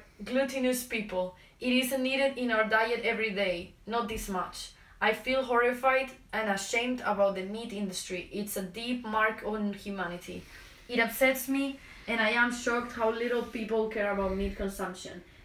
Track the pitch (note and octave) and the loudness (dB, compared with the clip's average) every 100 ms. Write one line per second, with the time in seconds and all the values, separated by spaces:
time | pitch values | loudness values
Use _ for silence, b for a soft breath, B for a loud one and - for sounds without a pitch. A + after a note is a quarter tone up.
0 | - - G#3 B3+ C4+ C4+ B3+ B3 - A3+ | -10 -14 -2 0 2 2 0 0 -2 -6
1 | G#3 F#3 F3+ - B B B3 B3+ B3+ C4 | -4 -2 -4 -6 B B 0 2 2 0
2 | B3+ C4+ C4+ B3 A#3+ A3 G#3 A3 A3+ A3+ | 0 2 2 2 0 2 4 4 4 0
3 | G#3 G#3 A3 G3 F#3+ F3 F#3 - - A#3 | 0 0 0 0 0 -2 -6 -12 -4 -2
4 | G#3 A3 - F#3 - - - B B B | -2 -4 -4 -4 -4 -8 -14 B B B
5 | G#3+ A3 B3+ C4 B3 A#3+ B3 B3 C4+ C4 | 2 2 2 2 4 4 4 4 4 4
6 | C4 - - A3 G#3+ G3 - A#3 B3 B3+ | 2 -8 -8 -2 0 0 0 0 0 -2
7 | - G3+ G3 F#3+ F#3+ A3 A#3 G3 F#3+ F3+ | 0 2 2 2 -4 -6 -8 -4 -4 -6
8 | - F3+ - G3+ G3+ G#3 F#3 G#3+ A#3 B3 | -6 -8 -6 -6 -4 -4 -6 -6 -4 -4
9 | A3+ A3 A3 G#3+ G#3+ G#3+ G3+ G3 G3+ G3 | -2 2 2 0 -4 -2 -2 -4 -6 -6
10 | F3 F3 - F3+ - B B B B A#3+ | -6 -6 -10 -12 -12 B B B B 2
11 | A3+ - C4 C4 - C#4 C#4 C4+ B B | 2 4 4 4 0 0 0 -4 B B
12 | B A3+ G#3+ A#3+ B3 A#3+ A#3+ A#3 A#3+ A#3+ | B 2 4 4 4 2 0 0 -2 0
13 | A3 A3+ A#3+ A#3+ - A3+ G3+ A3 A3 A3 | 2 2 0 0 -2 -6 -2 0 0 0
14 | G3+ G3 F#3+ F#3+ G3+ - G3 G3 F3+ F#3 | 0 0 0 0 -2 -2 -4 -4 -6 -8
15 | - F3+ - B | -12 -14 -18 B